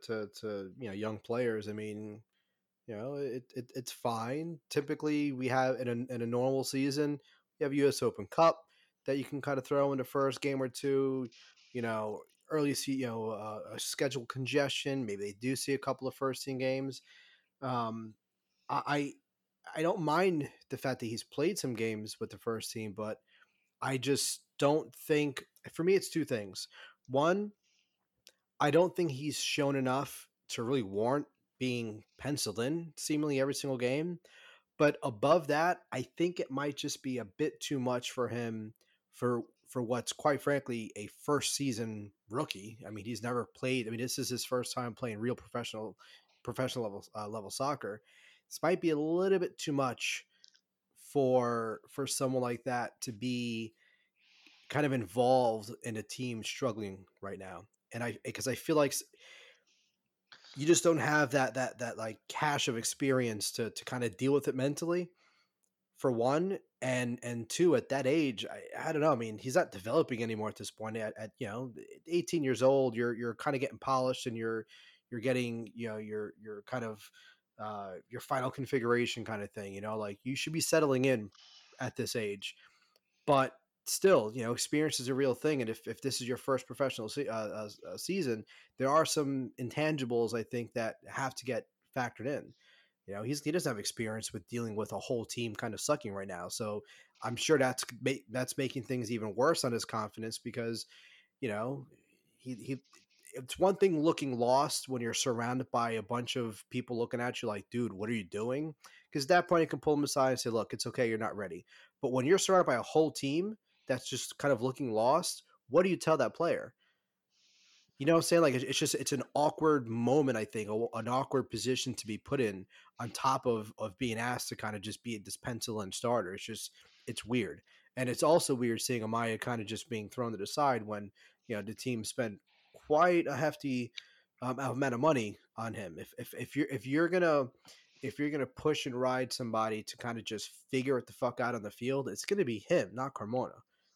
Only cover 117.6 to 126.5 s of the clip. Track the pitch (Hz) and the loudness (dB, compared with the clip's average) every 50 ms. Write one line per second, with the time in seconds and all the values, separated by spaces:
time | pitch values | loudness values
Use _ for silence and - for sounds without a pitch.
117.6 | _ _ _ _ _ _ _ - 139 151 165 165 160 - 175 170 165 147 127 127 | _ _ _ _ _ _ _ -2 4 6 6 6 6 6 6 6 8 6 6 4
118.6 | 127 - 135 - 156 139 - 147 139 - 147 127 120 - - 131 147 156 - - | 0 0 0 0 2 2 0 0 0 0 -2 -2 -2 -2 0 2 2 2 2 4
119.6 | 151 160 151 143 120 113 113 117 117 123 131 156 147 135 123 110 107 98 - 113 | 4 6 6 4 4 0 -2 2 4 4 6 6 6 4 2 0 -2 -4 -4 -6
120.6 | 104 101 107 110 117 113 - 113 110 113 123 131 135 - - 135 120 - - 110 | -4 -2 0 0 0 -2 -2 -4 -4 0 0 0 0 2 0 0 0 0 -4 -4
121.6 | 101 123 127 120 - 131 110 - - 104 107 101 _ - 139 131 123 107 98 92 | 0 0 0 0 0 -4 -6 -6 -6 -8 -8 -8 _ -4 0 0 2 0 0 -4
122.6 | 92 _ _ - - - _ - 120 117 - - - 135 131 131 - 127 117 110 | -10 _ _ -20 -20 -20 _ -10 -10 -8 -8 -2 0 0 0 2 2 0 0 0
123.6 | 107 107 - - 110 107 92 - 135 120 113 110 120 123 123 117 - - 120 - | -2 -8 -10 -8 -8 -8 -6 -4 -4 -2 -2 -2 -2 -2 -4 -4 -6 -8 -8 -8
124.6 | - 107 107 104 95 107 101 - - 120 113 107 92 - - - - 131 123 113 | -6 -6 -6 -6 -8 -8 -10 -10 -8 -8 -8 -8 -8 -10 -14 -10 -8 -8 -8 -6
125.6 | - - 110 107 101 95 90 - - 120 123 117 98 87 95 - - - | -6 -6 -6 -6 -6 -6 -8 -4 -2 0 2 2 0 -2 -6 -8 -10 -10